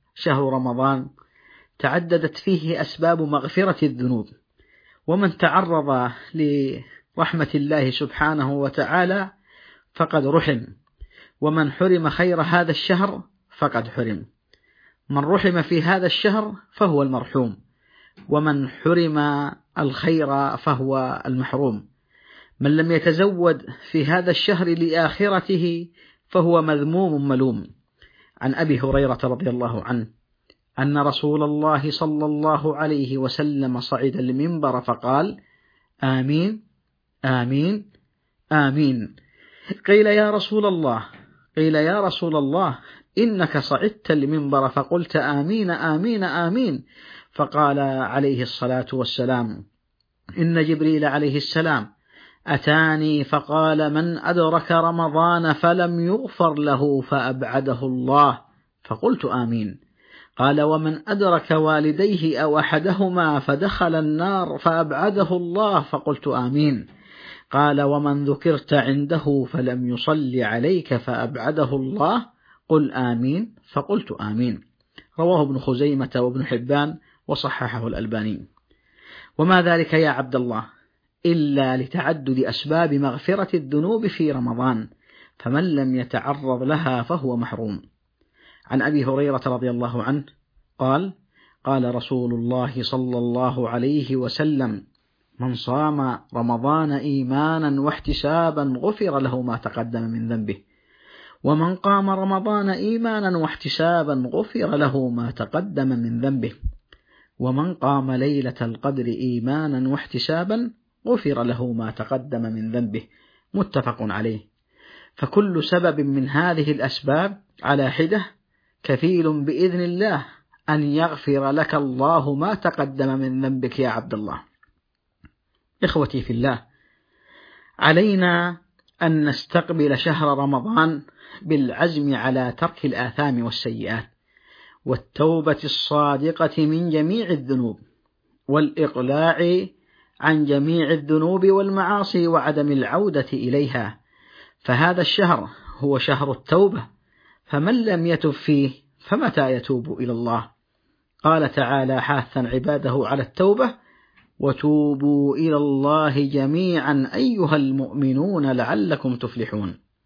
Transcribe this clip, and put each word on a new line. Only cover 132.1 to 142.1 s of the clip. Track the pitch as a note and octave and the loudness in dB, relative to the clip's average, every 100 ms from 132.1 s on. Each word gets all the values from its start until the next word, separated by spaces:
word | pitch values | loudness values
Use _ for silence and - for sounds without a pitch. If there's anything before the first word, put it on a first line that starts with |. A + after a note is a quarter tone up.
على | B2+ B2+ C3 B2+ - | 0 0 0 -2 -2
ترك | E3+ - | -4 -2
الآثام | C#3+ A#2+ B2 - D3 B2 | -4 -4 -4 -2 0 0
والسيئات، | A#2 - A#2+ A2+ G#2 A2+ - _ _ _ _ - - _ | -2 -4 -6 -6 -6 -6 -8 _ _ _ _ -20 -20 _
والتوبة | - B2 - - D#3 E3 D#3 D3 | -4 -4 -6 0 2 2 2 0
الصادقة | D3 - - D3 D3 C#3 D3+ D#3+ D#3+ - D3+ | -2 -4 0 2 2 2 0 0 0 2 2
من | D#3+ F3 | 2 0
جميع | D#3 D#3 A3 F#3+ | 0 0 0 -2
الذنوب، | D#3+ B2+ C3+ A#2+ G2+ - _ _ _ _ _ - | -2 0 0 -2 -4 -14 _ _ _ _ _ -2
والإقلاع | D3 D3+ - D3 B2+ B2+ C#3+ E3 D#3+ F3 F3+ F#3+ - _ _ _ _ | 0 0 0 -2 -2 -2 2 2 2 2 2 -2 -10 _ _ _ _
عن | D3+ D#3 | 2 2
جميع | C#3+ C#3+ D3 E3+ D3 | 4 2 2 2 2
الذنوب | D#3+ C#3+ D#3 D#3+ F#3 F#3+ | 0 2 0 2 4 4
والمعاصي | F#3+ G3 G3 F#3 G#3 G3 | 4 2 0 0 0 0